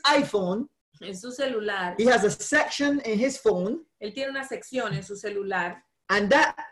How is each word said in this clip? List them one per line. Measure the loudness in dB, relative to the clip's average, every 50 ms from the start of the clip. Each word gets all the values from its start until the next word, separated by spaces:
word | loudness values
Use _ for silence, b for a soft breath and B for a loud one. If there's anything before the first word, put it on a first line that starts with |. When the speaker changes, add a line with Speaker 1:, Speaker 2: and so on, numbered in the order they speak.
| 2
Speaker 1:
iPhone, | 4 4 4 4 2 0 0 0 0 0 -2 -4 -6 _ _ _ _ _ -16
Speaker 2:
En | -14 -14 -12
su | -12 -12 -10
celular, | -6 -4 -4 -2 -2 -2 -4 -4 -4 -4 -4 -2 0 2
Speaker 1:
he | 4
has | 6 6 6 4
a | 2
section | 0 -2 -2 0 2 2 2 0 0 0 0 2 0 0 -2
in | -2 0 0
his | 0 0 0 0
phone | 2 2 2 2 0 -2 -4 -6 -8 _ _ _
Speaker 2:
él | -14 -12 -8
tiene | -8 -6 -6
una | -6 -6 -8
sección | -8 -10 -12 -10 -8 -6 -4 -4 -2 -4
en | -6
su | -6 -10 -12
celular | -10 -8 -6 -6 -6 -4 -2 -2 -2 -4 -4 -8 -12 _ _ _ _ _ 0
Speaker 1:
and | 0 2 4 4
that | 6 6 4 2 0 -4 -6 0